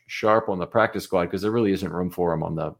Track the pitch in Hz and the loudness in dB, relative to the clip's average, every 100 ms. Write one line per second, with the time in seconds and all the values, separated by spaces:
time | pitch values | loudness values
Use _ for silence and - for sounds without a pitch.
0 | - - 107 110 107 92 85 117 110 98 | -14 -2 2 2 2 -4 0 2 2 0
1 | - 92 87 95 104 117 104 95 90 85 | -2 0 0 -2 0 2 2 2 -2 -4
2 | 90 90 85 82 80 80 78 | -4 -2 0 0 -2 -4 -6